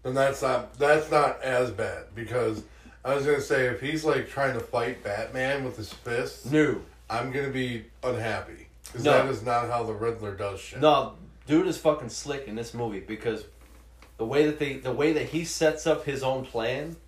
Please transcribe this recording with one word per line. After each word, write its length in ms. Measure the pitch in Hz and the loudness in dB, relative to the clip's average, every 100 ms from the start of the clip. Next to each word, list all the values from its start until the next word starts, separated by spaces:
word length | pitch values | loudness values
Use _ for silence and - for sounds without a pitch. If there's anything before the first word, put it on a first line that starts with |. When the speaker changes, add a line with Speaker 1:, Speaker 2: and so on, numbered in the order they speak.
Speaker 1:
Then 100 | 127 | -2
that's 300 | 135 135 135 | 2 2 2
not, 340 | 131 123 - 127 | 0 0 -4 0
that's 320 | 143 156 151 | 4 6 6
not 320 | 156 139 - | 4 4 0
as 300 | 131 123 123 | 0 2 2
bad, 420 | 107 107 - - | 0 -4 -6 -12
because 500 | 113 110 123 113 107 - - 120 - | -12 -4 0 0 -2 -10 -20 -20 -10
I 120 | 131 | -2
was 100 | 139 | 0
gonna 160 | 139 143 | 2 2
say, 240 | - 139 | 2 2
if 160 | 127 117 | 2 0
he's, 240 | 139 156 | -4 0
like, 240 | 156 135 120 | 2 0 -2
trying 240 | 139 135 | -2 -2
to 60 | 117 | -2
fight 440 | 117 120 123 123 | -4 -2 -2 -4
Batman 640 | 104 104 113 131 131 139 | -6 -6 -6 -4 -2 -2
with 120 | 127 110 | -4 -8
his 140 | 104 | -12
fists, 540 | - 120 117 135 - | -12 -4 -4 -4 -8
Speaker 2:
No. 360 | 120 151 143 113 - - - | 2 4 4 2 -6 -20 -6
Speaker 1:
I'm 220 | 113 131 | -4 -2
gonna 180 | 135 135 | -2 -2
be 360 | 127 127 117 104 - | -2 -4 -6 -12 -6
unhappy, 640 | 127 101 113 98 90 - - - - | -4 -2 -2 -4 -6 -16 -20 -20 -12
'cause 120 | 123 | 0
Speaker 2:
No. 80 | 143 | 6
Speaker 1:
that 140 | 131 131 | 6 4
is 160 | 113 | -2
not 240 | 117 120 120 | 0 0 0
how 160 | 120 | -2
the 100 | 113 | -2
Riddler 420 | 104 117 107 104 | -2 -4 -4 -8
does 240 | 95 101 95 | -6 -6 -6
shit. 200 | - - | -12 4
Speaker 2:
No, 360 | 151 139 - - - - - | 6 6 2 -10 -20 -18 2
dude 180 | 156 185 | 4 4
is 120 | 156 | 2
fucking 300 | 156 147 120 | 2 0 -4
slick 380 | - 143 123 107 | -10 -8 -8 -6
in 80 | |
this 180 | 107 117 | -8 -8
movie, 260 | 120 117 98 | -6 -4 -6
because 460 | 92 110 117 107 - - - - - - - - | -10 -6 -4 -4 -10 -20 -20 -20 -20 -20 -20 -8
the 80 | |
way 200 | 113 143 | 0 4
that 140 | 151 151 | 4 2
they, 180 | 139 131 | -4 -2
the 160 | 127 | -4
way 180 | 120 151 | 2 2
that 160 | 151 123 | 2 0
he 140 | 160 | -4
sets 440 | 165 - 156 156 165 | -4 2 2 2 0
up 180 | 151 | 0
his 160 | - 135 | 0 -2
own 240 | 131 131 | 0 -2
plan 520 | - 117 113 135 160 165 | -2 -4 -2 -4 -6 -12